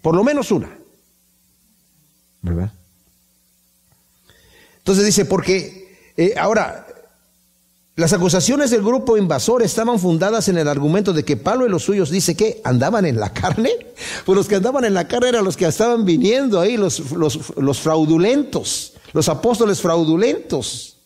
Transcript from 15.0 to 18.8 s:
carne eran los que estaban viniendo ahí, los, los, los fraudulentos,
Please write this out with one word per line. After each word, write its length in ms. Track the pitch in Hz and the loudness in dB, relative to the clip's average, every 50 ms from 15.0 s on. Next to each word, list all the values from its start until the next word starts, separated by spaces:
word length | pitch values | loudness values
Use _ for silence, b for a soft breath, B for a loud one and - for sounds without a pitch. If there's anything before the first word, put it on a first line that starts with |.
| 170 | -2
carne 220 | - 220 247 240 254 | -2 -2 0 0 2
eran 160 | 240 233 196 | 2 0 0
los 100 | 190 151 | -2 0
que 100 | - 180 | 0 0
estaban 380 | 160 - - 214 240 240 233 214 | 0 2 2 2 2 2 2 2
viniendo 560 | 185 165 156 165 196 233 262 277 262 202 175 | 2 2 2 4 2 2 2 2 2 2 2
ahí, 160 | 175 208 247 | 2 2 2
los, 360 | 220 202 180 - - 151 127 | 0 0 -2 -2 -4 -8 -8
los, 440 | 151 175 160 147 113 156 - - - | -2 0 0 0 -2 -4 -10 -10 -4
los 240 | - 139 139 139 - | -2 0 0 -2 0
fraudulentos, 1120 | - 156 160 160 156 151 165 165 175 214 262 294 285 - - 160 101 - - - | 0 0 2 2 2 2 4 2 4 2 2 0 0 -2 -6 -6 -6 -6 -8 -8